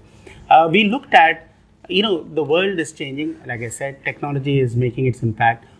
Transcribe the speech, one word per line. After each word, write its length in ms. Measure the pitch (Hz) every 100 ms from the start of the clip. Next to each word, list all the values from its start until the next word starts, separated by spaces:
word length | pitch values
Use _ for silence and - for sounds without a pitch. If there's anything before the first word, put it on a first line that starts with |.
| - - - - -
Uh, 180 | 151 165
we 120 | 175
looked 320 | 214 262 - 190
at, 320 | 165 165 - _ _ _ -
you 120 | 180
know, 220 | 220 170
the 200 | 165 156
world 360 | 139 165 196 185
is 140 | 151
changing. 440 | - 143 135 156 160 131
Like 160 | 120
I 60 | 117
said, 380 | - 139 135 139
technology 560 | 131 147 139 139 139
is 160 | 123 117
making 300 | 127 120 131
its 160 | 117
impact. 420 | 113 107 117 117 - -